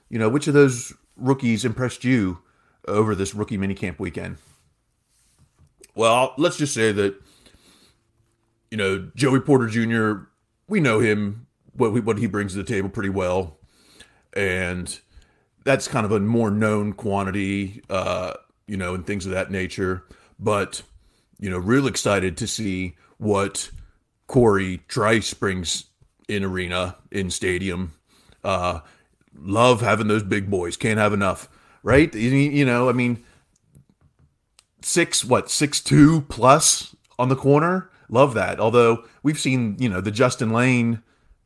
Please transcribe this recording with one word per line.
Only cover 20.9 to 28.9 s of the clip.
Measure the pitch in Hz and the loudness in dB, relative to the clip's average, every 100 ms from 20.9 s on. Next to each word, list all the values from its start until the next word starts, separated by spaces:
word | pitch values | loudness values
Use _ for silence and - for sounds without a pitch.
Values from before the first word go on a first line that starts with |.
| _ _ _ _ - | _ _ _ _ -12
you | 98 | -8
know, | 90 | -4
real | 90 135 131 | 0 2 2
excited | - 110 98 92 80 | -2 0 0 -2 -4
to | 110 | -8
see | - 107 92 92 - _ _ | -6 -6 -6 -8 -12 _ _
what | 107 98 101 - - - - _ _ _ - | -2 0 -2 -6 -12 -16 -20 _ _ _ -2
Corey | 131 117 98 95 92 - | 4 4 4 0 -6 -8
Trice | 123 107 113 - | -2 2 2 0
brings | - 101 92 82 - - _ _ _ - | -6 -4 -4 -6 -8 -10 _ _ _ -8
in | 104 98 | -4 -4
arena, | 92 87 87 92 - _ | -4 -4 -4 -4 -8 _
in | 101 92 | -6 -6
stadium. | - 92 90 95 87 90 - _ _ _ _ | -4 -2 -2 -4 -6 -8 -12 _ _ _ _
Uh, | 98 92 90 80 - | -4 -2 -2 -6 -12